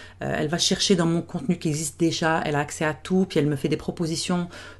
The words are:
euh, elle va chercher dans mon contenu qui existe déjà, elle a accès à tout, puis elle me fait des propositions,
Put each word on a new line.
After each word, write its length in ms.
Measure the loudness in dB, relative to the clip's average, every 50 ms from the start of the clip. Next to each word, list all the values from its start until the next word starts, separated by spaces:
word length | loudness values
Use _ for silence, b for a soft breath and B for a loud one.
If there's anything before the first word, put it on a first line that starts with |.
| B B B B -4
euh, 120 | -4 -2 0
elle 100 | -2 0
va 100 | 0 0
chercher 380 | 2 2 2 2 4 2 4
dans 100 | 4 4
mon 160 | 2 2 2
contenu 380 | 0 -2 -6 -6 -2 -2 -2 0
qui 80 | 0 -2
existe 320 | -2 -2 -2 -6 -2 0
déjà, 420 | 0 0 2 2 0 2 2 2 0
elle 100 | 0 0
a 40 | 0
accès 220 | 0 -2 -2 -2 0
à 120 | -2 -2
tout, 320 | -2 -2 0 2 2 4 4
puis 80 | 4 2
elle 80 | 2
me 100 | 2 2
fait 140 | 0 0 0
des 80 | -2 -2
propositions, 720 | -2 -4 -4 -2 -2 -2 -2 -4 -2 0 0 0 -2 -4 B B B B B B